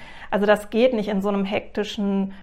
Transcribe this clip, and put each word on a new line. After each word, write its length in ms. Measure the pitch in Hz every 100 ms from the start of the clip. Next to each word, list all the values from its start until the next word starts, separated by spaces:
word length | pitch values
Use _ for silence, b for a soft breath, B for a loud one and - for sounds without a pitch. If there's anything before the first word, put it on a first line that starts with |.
| B B B
Also 160 | 208 208
das 240 | 202 -
geht 220 | 220 254
nicht 160 | 226 202
in 140 | 190
so 60 | 202
einem 160 | 196
hektischen 920 | 196 214 - 214 208 - 202 196 190 196